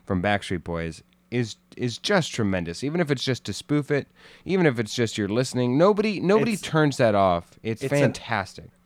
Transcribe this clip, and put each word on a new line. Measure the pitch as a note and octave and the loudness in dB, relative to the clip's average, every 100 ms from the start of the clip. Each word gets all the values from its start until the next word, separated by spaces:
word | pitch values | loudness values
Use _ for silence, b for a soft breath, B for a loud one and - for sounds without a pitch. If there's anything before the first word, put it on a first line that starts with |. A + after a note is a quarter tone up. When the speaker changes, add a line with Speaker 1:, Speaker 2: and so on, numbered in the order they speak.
| - | -4
Speaker 1:
from | G2 | -2
Backstreet | G2 G2+ - F2+ | 0 -2 -2 -6
Boys | E2 E2 E2 D#2 _ _ - | -4 -6 -6 -8 _ _ -8
is, | A#2+ A2+ - _ - | -4 -4 -8 _ -8
is | B2 A2 | -6 -6
just | - G3+ C#3+ | 0 0 0
tremendous. | - G#2 F#2+ E2+ E2+ | -2 0 0 -4 -6
Even | C3+ E3 | -4 -2
if | D3+ | 0
it's | C#3 | 0
just | - B2 - | -2 -4 -4
to | |
spoof | - - D3 C#3 | -10 -2 -2 0
it, | C#3+ A#2 B B B - | -4 -4 B B B -4
even | F#3 D#3+ | 2 2
if | A#2+ | 2
it's | A2 - | -4 -2
just | A2+ - | -2 0
you're | G2+ | -2
listening, | A2 C3 B2 B2 C3 | 0 -2 0 0 4
nobody, | F#3 G#3 A3 F3+ | 4 4 0 0
nobody | E3+ G#3+ A#3 | 2 2 2
Speaker 2:
It's, | G3+ | -2
Speaker 1:
turns | - D#3+ D3+ C3 | -2 2 2 4
that | A#2+ G2+ | 4 6
off. | G2 E2+ - - | 4 2 -2 -10
It's | A2 A2+ | -6 -4
Speaker 2:
it's | C3+ | 0
an | C#3+ | 2
Speaker 1:
fantastic. | C3 - - A2 F#2 - E2 _ | 2 0 -4 -4 -4 -10 -20 _